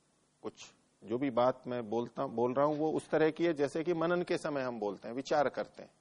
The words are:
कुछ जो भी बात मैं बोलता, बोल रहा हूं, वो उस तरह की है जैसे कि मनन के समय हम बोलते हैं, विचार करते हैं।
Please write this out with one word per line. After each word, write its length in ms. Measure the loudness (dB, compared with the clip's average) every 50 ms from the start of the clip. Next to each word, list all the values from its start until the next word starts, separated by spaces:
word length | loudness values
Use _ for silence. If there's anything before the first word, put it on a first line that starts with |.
| _ _ _ _ _ _ _ _ -12
कुछ 280 | -12 -12 -12 -16 -20 -20 _ _ _ _ _ -6
जो 140 | -4 -4 -2
भी 120 | -2 0
बात 380 | 2 4 4 4 2 0 -4 -6
मैं 220 | -6 -6 -4 -2
बोलता, 360 | -2 -2 -2 -2 -4 -6 -6
बोल 280 | -4 0 0 0 2 4
रहा 120 | 2 2
हूं, 120 | 2 2 0
वो 140 | 0 -2
उस 180 | -2 -2 -2 0
तरह 220 | 2 4 4 4
की 140 | 2 2 0
है 80 | 0 2
जैसे 300 | 2 0 0 0 -2 -2
कि 100 | -2 0
मनन 280 | 0 2 2 2 2
के 160 | 0 0 -2 -2
समय 240 | -2 -2 -2 -2
हम 180 | -2 -2 -4 -4
बोलते 280 | -4 -4 -4 -6 -8 -8
हैं, 80 | -6
विचार 340 | -6 -2 0 2 4 4 2
करते 340 | 2 -2 -6 -6 -8 -14 -18
हैं। 80 | -18 _ _